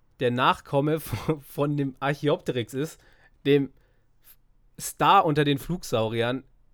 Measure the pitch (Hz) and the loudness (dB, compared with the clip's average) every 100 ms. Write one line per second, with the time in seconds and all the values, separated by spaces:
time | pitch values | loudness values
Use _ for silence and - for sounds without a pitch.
0 | _ _ 123 120 143 180 - 139 147 156 | _ _ -2 2 2 0 -2 0 0 -2
1 | - 107 - 151 - - 147 147 139 - | -4 -6 -4 -4 -6 -4 -2 0 -4 -4
2 | 135 147 143 165 - 127 113 131 160 - | -4 -2 0 0 -2 -4 -4 -6 -6 -8
3 | _ _ _ _ 135 143 135 - _ _ | _ _ _ _ 4 4 2 -8 _ _
4 | _ _ - - _ _ _ - - - | _ _ -20 -20 _ _ _ -14 -12 0
5 | 151 196 170 147 143 139 - 175 - 117 | 4 6 4 2 2 0 -2 -8 -2 -2
6 | 110 113 117 131 - _ _ | 0 0 -2 -4 -8 _ _